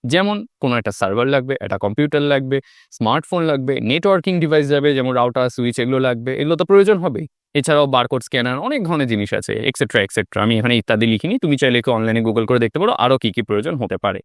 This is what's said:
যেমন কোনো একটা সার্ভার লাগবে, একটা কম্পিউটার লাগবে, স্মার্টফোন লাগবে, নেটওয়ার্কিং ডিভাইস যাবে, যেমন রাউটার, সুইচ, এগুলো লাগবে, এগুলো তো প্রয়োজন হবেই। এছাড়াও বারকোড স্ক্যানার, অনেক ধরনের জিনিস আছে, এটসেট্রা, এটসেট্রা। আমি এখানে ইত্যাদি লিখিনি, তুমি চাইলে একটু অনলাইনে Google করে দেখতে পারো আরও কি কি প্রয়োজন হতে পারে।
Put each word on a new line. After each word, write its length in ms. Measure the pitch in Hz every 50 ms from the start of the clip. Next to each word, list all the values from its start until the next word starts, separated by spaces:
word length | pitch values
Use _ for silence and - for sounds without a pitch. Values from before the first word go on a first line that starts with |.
| -
যেমন 320 | 123 139 175 196 202 208 208 220 - _ _
কোনো 140 | - 127 120
একটা 160 | 117 110 107
সার্ভার 340 | 101 - - 95 98 113 123
লাগবে, 280 | 135 139 135 127 131 135 -
একটা 180 | 98 95 95 95
কম্পিউটার 440 | - 101 107 - 147 151 - 151
লাগবে, 340 | 143 143 143 135 135 131 135 135 - - _ - _ _
স্মার্টফোন 500 | - - 117 110 120 156 156 - - 175
লাগবে, 320 | 165 160 147 139 131 131 135 127
নেটওয়ার্কিং 540 | 117 107 135 170 - 202 190 180 - 190 185 175
ডিভাইস 260 | 160 151 156 151 147 139
যাবে, 200 | 147 143 143 147 143
যেমন 180 | 135 127 127 127
রাউটার, 320 | 127 120 123 117 131 127 123
সুইচ, 260 | - - 120 120 113 -
এগুলো 180 | 120 120 135 131
লাগবে, 320 | 131 127 123 117 117 127 131 -
এগুলো 160 | 147 151 165
তো 80 | 151 185
প্রয়োজন 320 | - 196 196 196 196 214 180
হবেই। 280 | 170 185 123 104 160 - _ _ _ _ _
এছাড়াও 320 | 147 135 - 151 147 147
বারকোড 360 | 143 131 123 120 113 139 127
স্ক্যানার, 340 | - - - 127 120 123 123 139
অনেক 220 | 175 247 302 277 196
ধরনের 240 | 160 170 151 139 123
জিনিস 220 | 113 104 104 - -
আছে, 180 | 104 - - 101 110 113
এটসেট্রা, 360 | - 127 - 139 110 - 117
এটসেট্রা। 380 | 98 98 - - 95 _ - 104
আমি 120 | 104 110 117
এখানে 180 | 110 107 120 120
ইত্যাদি 300 | 117 101 - 117 107 117
লিখিনি, 280 | 113 110 101 - 165 220 269
তুমি 180 | - 160 143
চাইলে 200 | 131 143 131 120 120
একটু 120 | 113 135
অনলাইনে 280 | 120 110 113 113 110 113
Google 260 | 113 113 107 117 113
করে 120 | 101 127 120
দেখতে 200 | 117 113 _ 151
পারো 140 | 190 233
আরও 240 | - - 117 123 135 127
কি 100 | - 113
কি 100 | 92 -
প্রয়োজন 320 | 107 - 104 104 110 156 175
হতে 220 | 135 117 92 98
পারে। 240 | 92 - 104 95 92